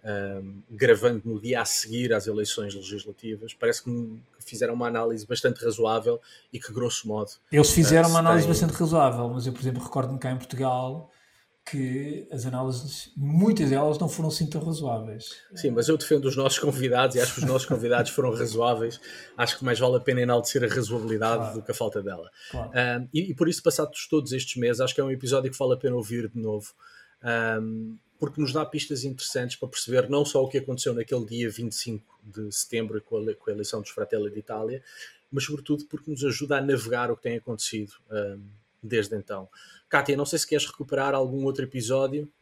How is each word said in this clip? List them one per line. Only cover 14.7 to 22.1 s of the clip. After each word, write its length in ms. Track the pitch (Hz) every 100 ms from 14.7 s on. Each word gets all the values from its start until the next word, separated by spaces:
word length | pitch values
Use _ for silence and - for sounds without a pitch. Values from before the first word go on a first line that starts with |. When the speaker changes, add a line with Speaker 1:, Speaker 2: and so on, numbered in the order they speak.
| 156 143 113 110 107 - - -
Speaker 1:
Sim, 160 | - 139
mas 180 | 117 117
eu 80 | 156
defendo 280 | - 151
os 100 | 135 127
nossos 220 | 135 -
convidados 560 | 147 135 127 123 131
e 60 | 131
acho 140 | 120
que 40 | -
os 80 | 139
nossos 220 | 127 -
convidados 420 | 127 117 120 113
foram 240 | - 127
razoáveis. 680 | 113 120 110 117 117 113 117 - - - -
Acho 220 | 120 -
que 60 |
mais 140 | 127 113
vale 160 | 127
a 60 | 123
pena 220 | 123 123
enaltecer 420 | 123 120 113 139
a 20 | 120
razoabilidade 680 | 131 107 117 110 110 110 117
Speaker 2:
Claro. 180 | 113 104
Speaker 1:
do 20 |
que 60 | 107
a 40 |
falta 280 | 117 110 107
dela. 260 | 98